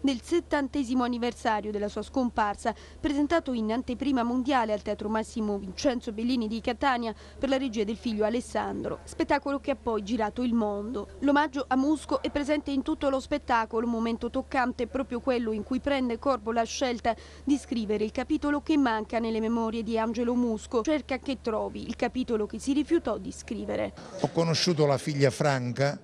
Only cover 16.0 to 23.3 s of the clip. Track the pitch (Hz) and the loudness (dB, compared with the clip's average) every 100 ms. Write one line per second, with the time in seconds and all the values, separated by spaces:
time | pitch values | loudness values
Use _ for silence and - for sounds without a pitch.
16 | 254 226 277 254 208 233 226 - 262 247 | 0 0 0 0 0 0 0 0 -2 0
17 | 240 220 - - - 277 - 240 208 208 | 0 -2 -6 -8 0 0 2 -4 0 0
18 | 214 - 247 302 294 294 - 311 262 220 | 0 -2 -2 0 2 0 2 4 4 2
19 | 214 233 226 220 220 233 226 226 220 226 | 0 -2 0 0 2 2 0 -2 -2 0
20 | 226 226 240 247 247 214 - 226 220 302 | 0 0 0 2 2 0 -2 0 2 0
21 | - 254 - 262 - 214 202 208 - 233 | 0 -4 -4 -4 -2 -2 -2 -6 -8 -2
22 | 208 254 247 220 208 226 - 285 285 330 | -2 -2 -2 0 -2 -4 0 0 4 2
23 | - 202 180 | 2 -4 -6